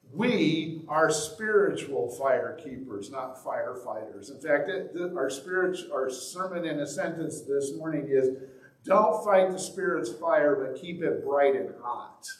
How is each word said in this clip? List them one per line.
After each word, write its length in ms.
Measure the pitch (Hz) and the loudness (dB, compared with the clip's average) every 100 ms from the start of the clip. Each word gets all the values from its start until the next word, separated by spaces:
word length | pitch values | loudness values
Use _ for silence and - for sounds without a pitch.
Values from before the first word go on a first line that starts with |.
| _ | _
We 680 | 143 247 208 156 160 160 - - | -2 0 4 2 2 -2 -8 -2
are 200 | 156 160 | 2 4
spiritual 1000 | - - - 214 208 160 - - - - | 2 -2 -6 2 4 4 0 -4 -4 -4
fire 500 | - 135 123 117 113 | 0 2 2 0 -8
keepers, 480 | 139 123 - 101 - | -10 -12 -10 -10 -10
not 320 | 135 127 - | -10 -10 -10
firefighters. 880 | - - - - 113 - - 101 - | -6 -4 -4 -6 -8 -8 -10 -14 -16
In 120 | 135 | -10
fact, 260 | 156 147 190 | 2 2 2
it, 260 | 185 - | -4 -6
the, 220 | 175 180 175 | -6 -4 -2
our 140 | - | -2
spirit, 500 | - 180 185 180 - - | -4 -2 0 0 -2 -4
our 200 | 139 131 | -2 -2
sermon 560 | - - 180 190 175 160 | -4 -10 -6 -6 -4 -4
in 160 | 147 | -4
a 60 | 143 | -4
sentence 540 | 190 170 160 160 147 | -4 -4 -4 -6 -6
this 320 | 135 139 139 160 | -2 -2 0 -4
morning 320 | 160 151 135 | -4 -4 2
is, 260 | 135 131 - - - - _ | 4 4 0 -12 -18 -20 _
"Don't 400 | - 196 214 220 | 4 6 6 4
fight 280 | 208 190 185 | 6 6 6
the 80 | 185 | 2
Spirit's 520 | - 185 180 160 151 | -6 -2 0 0 -2
fire, 440 | - 165 156 147 135 | -4 2 4 6 4
but 200 | 131 - | 0 -6
keep 200 | 175 151 | -8 -2
it 220 | 156 107 | 0 0
bright 320 | 135 143 139 131 | 0 4 6 4
and 180 | - - | -2 -8
hot." 460 | 120 - - - - | -8 -8 -10 -16 -16